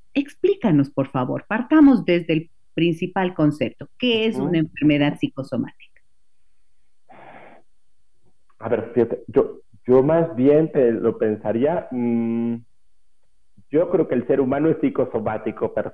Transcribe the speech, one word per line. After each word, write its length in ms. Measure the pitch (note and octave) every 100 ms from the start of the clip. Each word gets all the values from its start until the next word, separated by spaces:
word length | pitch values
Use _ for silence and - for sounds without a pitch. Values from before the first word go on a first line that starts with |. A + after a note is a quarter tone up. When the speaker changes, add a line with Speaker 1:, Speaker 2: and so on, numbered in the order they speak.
| - C4+
Speaker 1:
explícanos, 720 | C#4+ - F#4 - A3 D3 C#3
por 200 | - C3+
favor, 340 | C3+ B2+ C3 -
partamos 580 | A3 A#3+ D#4 C#4 A3 E3
desde 280 | F3 E3
el 160 | D#3+ E3 - -
principal 640 | - E3+ E3 F3+ G3 F3+ F3+
concepto. 520 | D3+ D3 E3 - - -
¿Qué 260 | B3 A3+ A3+
es 120 | -
Speaker 2:
Ujú. 100 | -
Speaker 1:
una 100 | E3
enfermedad 640 | D#3 - D3+ D3 C#3+ -
psicosomática? 840 | C#3 - B2+ A#2 - - - - - - - - - - - - - - - - - - - - - - - - - - - - - -
Speaker 2:
A 100 | A2
ver, 240 | A2 - B2
fíjate, 240 | A2+ - -
yo, 320 | C3 - - - - -
yo 160 | B2+
más 340 | C#3+ E3 E3 A#2+
bien 360 | C3+ D3+ D#3
te 200 | - A#2+
lo 280 | A2 A2+ -
pensaría, 680 | A2 G#2+ G#2+ A2+ C#3+ F3 -
mm, 640 | B2+ A#2+ A#2 A#2 A#2 A#2 A#2 - - - - - - - - - - -
yo 220 | D3 F3
creo 160 | F3 -
que 80 | B2+
el 100 | -
ser 160 | C3+
humano 280 | C3 C#3 D#3+
es 80 | D#3
psicosomático 880 | C#3 - B2 A2+ G#2+ A2 A2 - A2
per 220 | G#2+ -